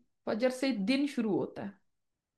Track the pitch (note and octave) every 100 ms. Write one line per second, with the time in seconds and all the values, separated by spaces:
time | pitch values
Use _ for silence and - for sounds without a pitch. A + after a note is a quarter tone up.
0 | _ _ - G#3+ B3+ B3+ C4+ G#3+ F#3+ C4+
1 | C#4+ - A3 D#3 - - C3 - _ _
2 | _ _ _